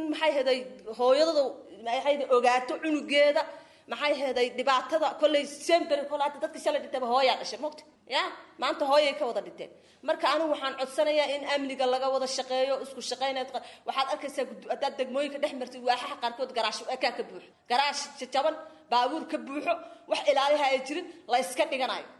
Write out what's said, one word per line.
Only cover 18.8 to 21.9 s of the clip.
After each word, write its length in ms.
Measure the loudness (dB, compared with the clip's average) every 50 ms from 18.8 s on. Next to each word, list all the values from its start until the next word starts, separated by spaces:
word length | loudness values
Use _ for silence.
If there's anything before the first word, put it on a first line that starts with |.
| -4
baabuur 380 | 0 2 2 4 2 0 -4 -6
ka 100 | -4 -6
buuxo, 360 | -6 -6 -6 -8 -4 -2 -2 -2 -2 -4 -16 -18 -12 -4
wax 140 | -4 -2 0 4
ilaaliha 380 | 4 4 4 6 4 4 4 4
ay 140 | 2 2 0
jirin, 240 | 0 -2 -6 -6 -6 -8 -14 -12 -4
la 140 | 0 2 2
iska 240 | 2 0 0 0 0
dhiganayo. 400 | 0 0 -2 -2 -2